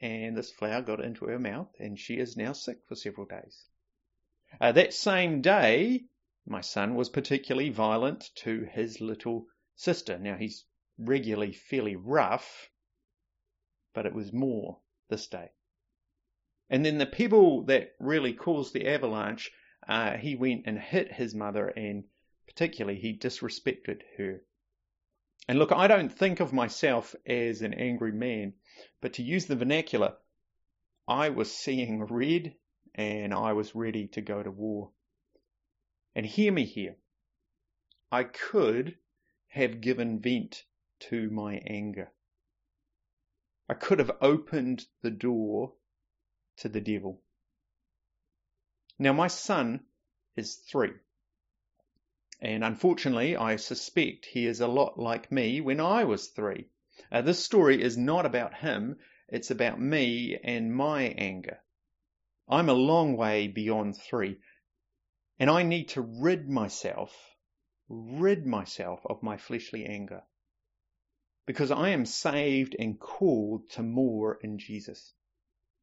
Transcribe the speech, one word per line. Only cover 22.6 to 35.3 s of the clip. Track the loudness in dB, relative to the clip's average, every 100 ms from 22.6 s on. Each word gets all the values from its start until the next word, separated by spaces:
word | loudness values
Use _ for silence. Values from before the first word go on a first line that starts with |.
| -4 -2 -4 -4
he | -6 -4
disrespected | -6 -4 -8 -6 -4 -4 -6 -10 -10 -10
her. | -8 -8 -14 _ _ _ _ _ _ _ _ _ 0
And | 4
look, | 6
I | 6 8
don't | 8 4
think | 2 2 2
of | 0
myself | 2 0 2 2 2 0 -8 -2
as | 0 0 -2
an | -4
angry | -2 -2 -2 -2
man, | -2 -2 -4 -6 -10 _ -20 -20 _
but | -8
to | -6
use | -2 -2
the | 0 0
vernacular, | 2 0 2 2 2 0 _ _ _ _ _ _ _ _ -2
I | 0 2
was | 0 -2
seeing | -4 -4 -2 -2 -4
red | -2 0 2 0 -2 -12 _ _ _
and | -6 -4 -4 -2
I | -2 0
was | 0 -2
ready | -4 -4 -4 -6
to | -8
go | -6 -6
to | -8
war. | -8 -6 -6 -8 _ _ _ _